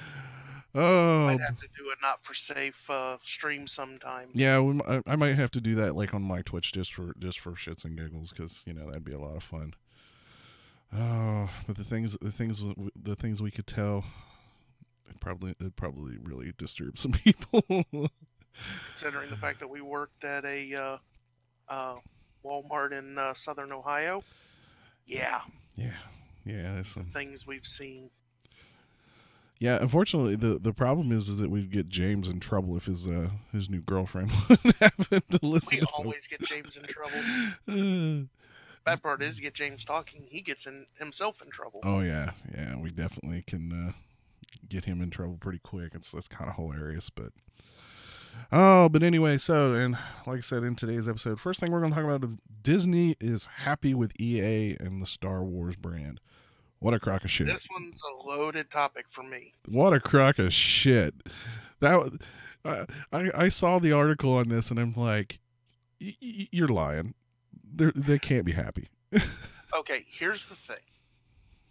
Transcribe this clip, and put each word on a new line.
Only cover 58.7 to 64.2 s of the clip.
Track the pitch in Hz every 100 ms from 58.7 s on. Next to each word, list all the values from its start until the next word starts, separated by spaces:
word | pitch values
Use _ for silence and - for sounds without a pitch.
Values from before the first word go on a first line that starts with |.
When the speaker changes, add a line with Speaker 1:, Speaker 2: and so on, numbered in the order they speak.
Speaker 2:
topic | 147 139 127 -
for | -
me. | 131 127 - _ -
Speaker 1:
What | 117 190
a | 143
crock | - 139 135 143
of | 90
shit. | - - - 139 120 78 69 - - - - - -
That | 143
w-, | 175 131 139 - - - - 151
I, | 113 - 147 -
I, | 156 185 -
I | 180
saw | - 175 180
the | 165
article | 147 151 151